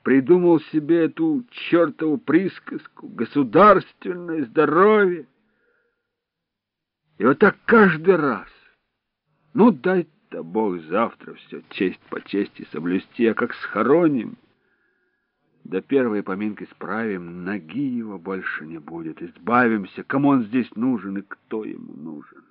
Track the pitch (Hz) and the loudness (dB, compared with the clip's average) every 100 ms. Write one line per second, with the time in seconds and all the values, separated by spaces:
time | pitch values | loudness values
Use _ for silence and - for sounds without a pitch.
0 | - 135 131 180 175 165 - 160 147 170 | 4 2 4 4 6 2 2 -6 0 2
1 | 160 127 160 143 120 - - 170 165 147 | 0 0 -2 -2 -6 -16 -2 2 2 0
2 | 160 139 - 156 190 - - 269 - - | -4 -2 2 0 0 -8 -14 -14 -14 -20
3 | - - 113 143 127 143 208 190 - _ | -18 -10 -4 -2 2 6 8 6 2 _
4 | 196 180 175 160 123 156 147 156 202 214 | -10 -10 -6 -6 -2 0 2 4 4 4
5 | 196 175 131 _ _ _ _ _ _ _ | 2 -2 -10 _ _ _ _ _ _ _
6 | _ _ _ _ _ _ _ _ _ _ | _ _ _ _ _ _ _ _ _ _
7 | _ _ 123 139 196 - - 226 190 156 | _ _ 0 4 2 2 2 6 6 4
8 | 170 180 147 101 - _ _ _ _ _ | 2 2 2 -4 -10 _ _ _ _ _
9 | _ _ _ _ _ - 233 147 185 185 | _ _ _ _ _ 4 4 4 -2 -2
10 | 165 _ _ 85 82 101 107 87 78 95 | -4 _ _ -14 -6 -2 -2 -4 -4 -2
11 | 113 - - 71 - 76 _ - 92 - | -2 -6 -20 -20 -18 -18 _ -4 -4 -4
12 | _ - - 98 101 - - 73 85 95 | _ -12 -6 -4 -4 -8 -14 -8 -4 -4
13 | - - 110 107 120 - - 101 113 160 | -6 0 0 0 -6 -6 -8 -4 2 2
14 | 170 135 101 - _ _ _ _ _ _ | 2 0 -6 -14 _ _ _ _ _ _
15 | _ _ _ _ _ _ 80 95 - 135 | _ _ _ _ _ _ -8 -8 0 0
16 | 123 104 98 95 107 101 92 _ 78 104 | 2 -2 -4 -6 -6 -8 -16 _ -8 -6
17 | 113 95 85 87 90 101 80 107 143 120 | -6 -8 -10 -10 -8 -8 -8 -6 -6 -6
18 | 110 95 85 95 - - 78 82 76 82 | -8 -12 -10 -8 -8 -10 -12 -16 -14 -12
19 | 80 78 85 - 87 123 120 110 95 - | -12 -12 -16 -12 -2 2 2 0 -6 -14
20 | - 139 143 135 104 123 113 104 127 120 | -6 0 2 2 0 -4 -4 -4 -4 -2
21 | 95 98 95 - _ 113 107 50 - - | -6 -10 -12 -20 _ -10 -10 -14 -16 -16
22 | 80 76 69 69 _ | -16 -16 -20 -20 _